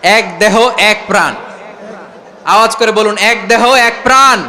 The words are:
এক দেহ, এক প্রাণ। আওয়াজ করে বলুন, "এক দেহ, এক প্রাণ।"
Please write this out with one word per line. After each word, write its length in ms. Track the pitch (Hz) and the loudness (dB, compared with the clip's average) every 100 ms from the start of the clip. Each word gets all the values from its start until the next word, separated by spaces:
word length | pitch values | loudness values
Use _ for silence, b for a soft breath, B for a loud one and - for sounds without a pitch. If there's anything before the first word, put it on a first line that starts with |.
এক 380 | 170 214 196 165 | 2 0 0 -2
দেহ, 300 | 208 202 247 226 | 0 2 0 0
এক 240 | 208 208 - | 0 0 -2
প্রাণ। 260 | 196 160 110 - - - - 214 220 - - - - - | -2 -2 -4 -14 -18 -20 -20 -18 -18 -20 -20 -20 -14 0
আওয়াজ 300 | 196 220 - | 2 2 0
করে 160 | 214 | 0
বলুন, 260 | 208 214 208 | 0 0 0
"এক 300 | 208 233 190 | 0 -2 0
দেহ, 260 | 226 240 | 0 2
এক 200 | 262 233 233 | 2 2 -2
প্রাণ।" 400 | 247 262 269 233 | 0 4 4 2